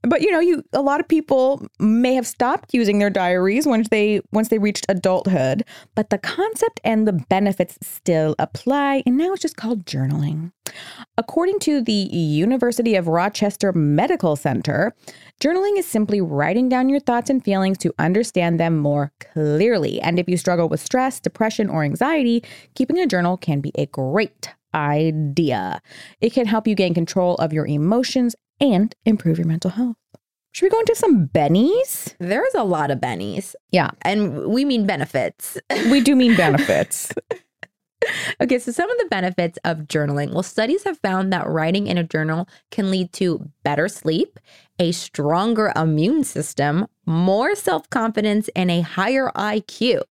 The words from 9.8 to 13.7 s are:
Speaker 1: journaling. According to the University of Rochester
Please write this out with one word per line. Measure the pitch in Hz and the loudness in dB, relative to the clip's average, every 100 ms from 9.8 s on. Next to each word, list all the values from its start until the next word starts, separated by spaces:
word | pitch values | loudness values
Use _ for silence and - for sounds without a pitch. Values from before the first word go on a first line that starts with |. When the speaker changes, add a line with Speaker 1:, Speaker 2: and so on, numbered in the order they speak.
| 170 | -4
Speaker 1:
journaling. | 139 131 147 143 156 170 _ - - - - - - | -4 -2 -2 -2 -4 -10 _ -18 -16 -20 -20 -8 -6
According | 233 - 359 392 | -2 -2 0 0
to | - 294 | 0 0
the | 233 | 0
University | 208 190 170 156 151 196 262 240 233 233 202 | -2 -2 -2 0 2 2 0 0 0 2 2
of | 170 | 2
Rochester | 165 190 - 208 - 202 | 0 0 0 -2 0 0